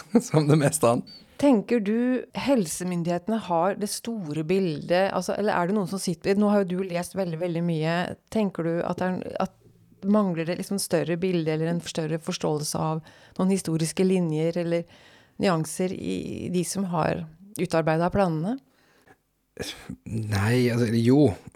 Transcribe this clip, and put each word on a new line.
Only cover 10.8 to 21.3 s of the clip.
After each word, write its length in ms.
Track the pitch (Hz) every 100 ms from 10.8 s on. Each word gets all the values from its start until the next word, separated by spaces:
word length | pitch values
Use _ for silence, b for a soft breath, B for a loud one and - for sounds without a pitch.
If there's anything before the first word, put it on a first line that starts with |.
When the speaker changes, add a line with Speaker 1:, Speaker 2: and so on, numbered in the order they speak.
| - 175 147 170
Speaker 2:
bilde 320 | 185 175 160
eller 220 | 156 160
en 80 | 175
større 380 | 170 - 156 160
forståelse 560 | 160 175 - 151 151 165
av 220 | 160 160 B B B -
noen 160 | 185
historiske 540 | 190 - 160 160 - 185
linjer 560 | 185 175 151 165 170
eller 240 | 170 170 170 B B B B -
nyanser 520 | 202 165 156 - 185
i 560 | 190 - 185 - - 87
de 100 | 180 165
som 200 | 190 196
har 320 | 175 156 165 160 - 196 214
utarbeidet 520 | 180 165 160 160 170
planene? 440 | 202 190 156 175 269 b b b b b b _ _ _ - B B - -
Speaker 1:
Nei, 640 | - 113 107 104 104 123 123
altså, 180 | 117 117 117
jo, 300 | 117 135 139